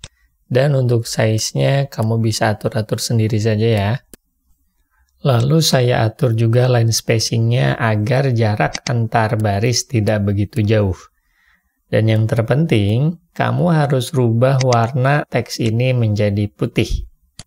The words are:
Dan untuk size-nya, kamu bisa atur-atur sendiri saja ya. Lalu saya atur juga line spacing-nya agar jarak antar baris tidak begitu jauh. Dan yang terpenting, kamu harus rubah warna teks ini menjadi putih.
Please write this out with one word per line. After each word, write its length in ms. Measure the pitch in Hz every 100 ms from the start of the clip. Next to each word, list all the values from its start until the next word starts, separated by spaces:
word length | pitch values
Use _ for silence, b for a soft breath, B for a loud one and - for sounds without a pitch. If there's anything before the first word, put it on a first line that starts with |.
| B B B _ _
Dan 240 | 123 147
untuk 320 | 135 123 120
size-nya, 880 | - - 113 110 - 139 135 139 139
kamu 320 | - 110 113
bisa 320 | 110 107 113 104
atur-atur 400 | 117 117 104 110
sendiri 400 | - 117 110 110
saja 320 | 113 107 113
ya. 240 | 107 98 123 - - _ _ _ _ _ _ _ _ _ _
Lalu 400 | 147 117 131 160
saya 480 | 156 135 123 127 110
atur 240 | - 127
juga 320 | 113 117 123 127
line 240 | 120 117
spacing-nya 840 | 113 - 113 - 120 113 123 139 127
agar 560 | 113 107 104 127 139
jarak 540 | 117 110 107 151 - -
antar 480 | 120 113 120 107 110
baris 480 | 107 98 120 117
tidak 400 | - 113 104 107
begitu 400 | 101 101 101 -
jauh. 320 | 104 107 98 87 - _ _ _ _ _ _ _ _
Dan 160 | 110 110
yang 160 | 110
terpenting, 960 | 110 113 110 127 165 110 98 117 156 - _ -
kamu 320 | 120 123 175
harus 480 | 160 139 131 117 131
rubah 460 | 117 113 127 139
warna 640 | 127 117 113 127 131 147 -
teks 320 | 127 - -
ini 320 | 113 113 127
menjadi 560 | 123 110 104 104 101 104
putih. 600 | - 123 - 113 - - _ _ -